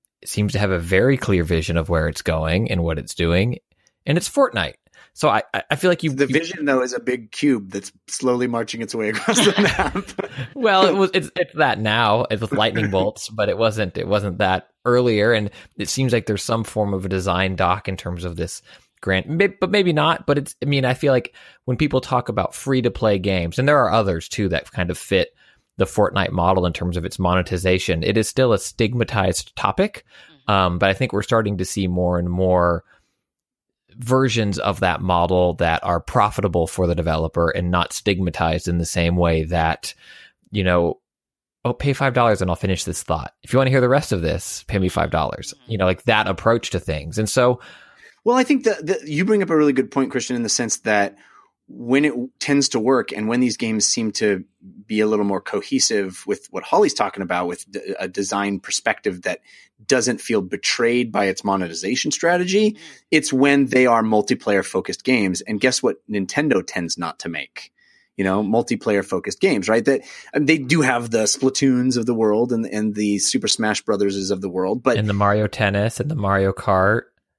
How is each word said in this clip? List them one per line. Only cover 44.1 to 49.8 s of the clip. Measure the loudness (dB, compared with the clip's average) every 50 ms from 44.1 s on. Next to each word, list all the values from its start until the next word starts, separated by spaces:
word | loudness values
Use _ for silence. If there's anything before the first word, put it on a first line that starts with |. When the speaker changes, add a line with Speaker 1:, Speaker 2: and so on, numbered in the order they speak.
Speaker 1:
of | -2 -2
this, | 0 -2 -2 -2 -6 -8 -12 -12 -8 -4
pay | -2 0
me | 0 0
five | 0 0 -2 0
dollars." | 0 -2 -2 -2 -4 -8 -12 -14 -16
Speaker 3:
Mm-hmm. | _ _ -6
Speaker 1:
You | -2 0
know, | 2
like, | 2 0 0 0
that | 2 2 2 2 0
approach | -2 0 2 2 2 2 0 -4
to | -6 -6
things. | -4 -4 -6 -6 -6 -8 -4 -4
And | -2 0
so | 2 2 2 2 2 0 -4 -18 -20 -20 -20 -20 -20 _ -20 -20 _ _ 0
Speaker 2:
Well, | 2 2 4
I | 4
think | 2 2 2 2
that, | 0 -2 -2 -2 -4
that | -4 -4 -4 -6
you | -2 -2 0
bring | 2 2 2 2
up | 2
a | 2
really | 4 4 4 4
good | 2